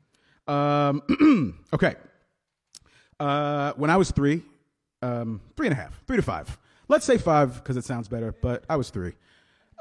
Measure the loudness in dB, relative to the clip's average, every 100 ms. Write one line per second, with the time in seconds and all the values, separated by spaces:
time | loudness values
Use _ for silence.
0 | _ _ _ _ -4 0 2 2 2 0
1 | 0 4 6 4 2 -6 _ 0 0 -2
2 | -12 _ _ _ _ _ _ -20 _ _
3 | _ -6 -2 0 0 -2 -2 0 2 4
4 | 2 2 2 0 -4 _ _ _ _ _
5 | -6 -4 -6 -8 -12 -4 -2 -2 -6 -14
6 | -4 -2 -2 -4 -10 -16 _ _ 0 2
7 | 4 2 4 4 4 0 -6 -6 -6 -8
8 | -6 -6 -6 -4 -4 -4 -4 -4 -4 -6
9 | -8 -10 _ _ _ _ _ -2